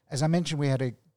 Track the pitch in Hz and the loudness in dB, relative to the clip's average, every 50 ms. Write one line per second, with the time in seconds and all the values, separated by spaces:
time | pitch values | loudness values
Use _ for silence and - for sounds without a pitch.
0 | _ _ 143 127 151 156 165 175 165 - 160 143 143 135 135 127 131 123 110 - | _ _ -2 0 2 2 2 2 0 -2 -2 0 0 0 0 0 -2 -4 -4 -8
1 | _ _ _ | _ _ _